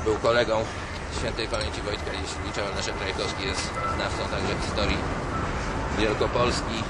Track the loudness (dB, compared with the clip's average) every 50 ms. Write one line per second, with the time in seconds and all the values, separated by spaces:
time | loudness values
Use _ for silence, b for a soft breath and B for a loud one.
0 | 2 2 2 4 4 6 6 6 6 4 4 2 2 0 -2 -6 -6 -6 -6 -6
1 | -6 -4 -4 -2 -2 -2 -2 -2 -2 -2 0 -2 -2 -2 -2 -2 -2 -2 -2 -2
2 | -2 -4 -4 -4 -4 -4 -4 -4 -4 -4 -2 -2 -2 -2 -2 -2 -2 -2 -2 -2
3 | -2 -2 -2 0 -2 -2 -2 -2 -2 -2 0 -2 -2 -2 -4 -2 -2 0 0 0
4 | 0 0 0 -2 -2 -2 -2 0 0 0 0 0 -2 -2 0 0 2 2 2 0
5 | 0 -2 -2 -2 -2 -2 -2 -2 -2 -2 -2 -2 -2 -2 -2 -2 -2 -2 0 2
6 | 4 4 4 4 2 2 4 4 4 4 4 2 0 -2 -2 -2 -2 -2